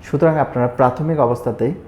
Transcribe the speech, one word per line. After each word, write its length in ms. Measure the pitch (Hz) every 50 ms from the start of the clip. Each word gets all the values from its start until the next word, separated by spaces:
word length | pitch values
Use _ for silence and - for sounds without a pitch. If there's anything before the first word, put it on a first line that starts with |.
| -
সুতরাং 280 | - - 143 151 160 156 156 139
আপনারা 240 | - - 127 123 120 120 -
প্রাথমিক 400 | 135 123 123 - 156 156 165 151 135
অবস্থাতেই 460 | 117 120 120 - 127 107 - 113 127 170 190 -